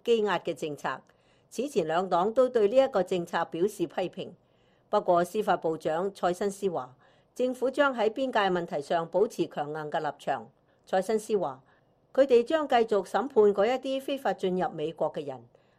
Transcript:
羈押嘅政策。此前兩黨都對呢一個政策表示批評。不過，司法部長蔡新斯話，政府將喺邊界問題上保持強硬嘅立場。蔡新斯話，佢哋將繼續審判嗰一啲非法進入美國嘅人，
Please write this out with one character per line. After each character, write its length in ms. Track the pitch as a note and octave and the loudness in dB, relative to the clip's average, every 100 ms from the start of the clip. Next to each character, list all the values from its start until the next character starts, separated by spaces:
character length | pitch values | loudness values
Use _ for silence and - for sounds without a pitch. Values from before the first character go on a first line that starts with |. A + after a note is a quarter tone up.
羈 200 | - A#3 G#3 | 0 2 2
押 120 | F3 | 0
嘅 160 | - | -2
政 240 | D#3 D#3 C#3+ | -6 -8 -6
策。 240 | D#3+ C3 - _ _ _ _ | -8 -8 -12 _ _ _ _
此 180 | - C#4 | -8 -2
前 200 | A3 D#3 | -2 0
兩 200 | E3 F#3+ | 0 2
黨 240 | F3 G3+ | 2 2
都 160 | A3+ B3+ | 2 2
對 200 | A#3+ G3+ | 4 4
呢 100 | B3+ | 4
一 100 | C4+ | 4
個 120 | G#3 | 2
政 240 | F#3 F#3 E3+ | 0 -2 -2
策 180 | F3+ E3 | -4 -4
表 180 | E3 | -2
示 240 | G3 - E3 | -2 -2 -6
批 60 | - E3 | -4 -6
評。 200 | - - F3 _ _ _ _ _ | -8 -14 -16 _ _ _ _ _
不 120 | G#3 | -2
過， 240 | G3+ F3 F3+ | 2 2 2
司 160 | A3 | -2
法 160 | G3+ F3 | 0 0
部 180 | E3 D#3 | 0 -4
長 380 | E3+ D#3 G3 | -2 -2 -4
蔡 180 | F#3+ F3+ | -2 -2
新 200 | F3+ G3+ | 0 -4
斯 180 | G3 G3 | -4 -4
話， 260 | D#3+ B2+ - _ _ _ | -4 -8 -14 _ _ _
政 180 | - B3+ | -4 -4
府 160 | B3+ B3+ | 0 -2
將 240 | C4 C#4+ A#3+ | 2 0 2
喺 140 | G#3+ | 0
邊 200 | G#3+ C4 | 0 -2
界 100 | A#3 | 2
問 220 | G3 F3+ E3+ | 2 0 -2
題 120 | D#3 | -6
上 280 | - E3+ E3 | -2 -2 0
保 200 | F#3 A3 | 0 0
持 200 | - E3 | 0 -4
強 220 | - D3 | -4 -6
硬 200 | D#3 D3+ | -8 -6
嘅 100 | D#3+ | -4
立 160 | D3+ - | -4 -6
場。 280 | - C3 A2 _ _ _ _ | -6 -6 -6 _ _ _ _
蔡 140 | F#3+ | -2
新 200 | F#3 A3 | 0 -2
斯 180 | A3 G#3 | 0 -2
話， 240 | D#3 B2+ _ _ _ _ _ | -2 -8 _ _ _ _ _
佢 140 | - C4+ | 2 6
哋 160 | A#3+ | 6
將 260 | A#3 D#4+ C#4+ | 4 0 2
繼 80 | A#3+ | 2
續 280 | A3+ G3+ F#3+ | 4 0 0
審 220 | G3 C4 | -2 0
判 260 | - G#3 | 4 6
嗰 100 | G3+ | 6
一 80 | G#3 | 2
啲 280 | B3+ C4+ C4+ | 0 -2 -4
非 160 | C4+ C4+ | -4 -4
法 160 | A3+ | -2
進 240 | F#3 F#3+ F#3 | -2 -2 0
入 100 | E3 | -2
美 220 | D#3+ D#3 | -2 -6
國 200 | D#3+ D#3 | -4 -4
嘅 100 | E3+ | -4
人， 160 | C#3 B2+ A#2 _ _ | -10 -12 -16 _ _